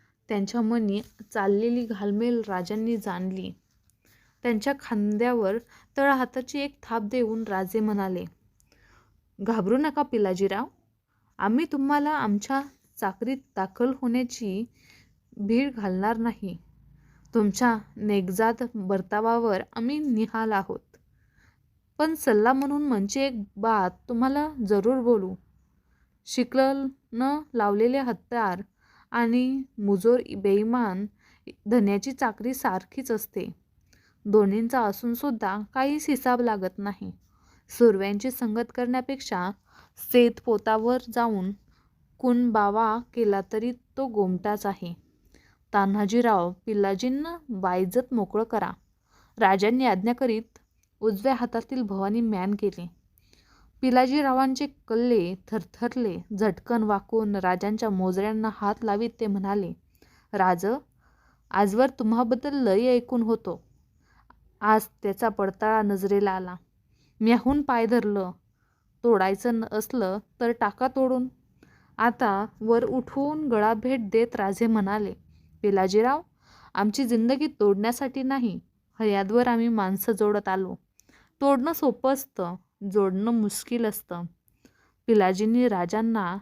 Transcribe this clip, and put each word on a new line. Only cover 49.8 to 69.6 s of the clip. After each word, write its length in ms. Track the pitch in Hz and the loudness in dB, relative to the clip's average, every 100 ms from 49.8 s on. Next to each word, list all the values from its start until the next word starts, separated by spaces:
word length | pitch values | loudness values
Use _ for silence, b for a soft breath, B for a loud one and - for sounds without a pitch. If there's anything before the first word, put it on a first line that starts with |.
| 262 | 2
आज्ञा 260 | 185 208 | 2 0
करीत 460 | 240 262 220 226 _ _ _ _ _ | 0 0 -2 -4 _ _ _ _ _
उजव्या 340 | 214 196 233 254 | -2 0 0 0
हातातील 480 | 247 226 226 262 | -2 -6 -6 -6
भवानी 380 | 220 196 196 220 | -4 -2 -2 0
म्यान 340 | 233 208 185 202 | 0 -2 -2 -2
केले. 360 | 202 180 175 - _ _ b b b b b _ | -2 -4 -14 -18 _ _ b b b b b _
पिलाजीरावांचे 840 | 254 247 254 285 277 254 269 262 285 - _ | 2 4 4 2 2 2 2 0 -6 -8 _
कल्ले 460 | 226 247 233 175 190 - | 0 2 2 2 -6 -8
थरथरले. 640 | 214 170 - 240 254 226 180 - 202 | -8 -8 -6 -6 -2 -4 -4 -8 -2
झटकन 440 | 214 180 - 233 | 0 0 -2 -2
वाकून 540 | 214 202 - 226 214 202 | 0 -2 0 -2 0 0
राजांच्या 540 | 185 180 202 214 226 | 0 0 0 -2 -2
मोजऱ्यांना 600 | 190 185 185 208 220 220 | 0 0 0 -2 -2 -4
हात 220 | 202 208 220 | -2 -4 -2
लावीत 280 | 226 202 233 - | -2 -2 -2 -4
ते 60 | 220 | -4
म्हणाले, 460 | 196 196 208 180 - _ b b b b | -2 -2 -2 -4 -8 _ b b b b
"राज, 340 | 208 185 175 190 262 - _ _ _ _ _ _ | 0 2 2 0 -2 -6 _ _ _ _ _ _
आजवर 380 | - 202 208 262 262 | 0 2 4 2 2
तुम्हाबद्दल 680 | 220 226 240 247 294 277 240 | 0 2 2 0 -2 0 2
लय 320 | 190 247 247 | 4 4 2
ऐकून 260 | 240 247 | 2 -2
होतो. 440 | 226 226 - 170 _ _ _ _ b b b - _ _ | 0 -2 -4 -10 _ _ _ _ b b b -20 _ _
आज 260 | 208 220 214 _ | 2 2 2 _
त्याचा 260 | 208 196 233 | -6 -2 -2
पडताळा 540 | 208 196 185 214 220 | 0 -2 0 0 2
नजरेला 480 | 208 196 190 202 202 | 2 0 2 2 2
आला. 240 | 190 185 180 _ _ _ _ _ _ | -2 -6 -12 _ _ _ _ _ _
म्याहून 420 | 220 240 240 285 | 2 4 4 0
पाय 240 | 285 240 226 | 0 0 2
धरलं. 440 | 233 208 202 185 180 _ _ _ _ _ _ 240 | 2 2 -2 -4 -8 _ _ _ _ _ _ 2
तोडायचं 500 | 214 190 196 240 | 4 4 0 -2
न-, 100 | 226 | -2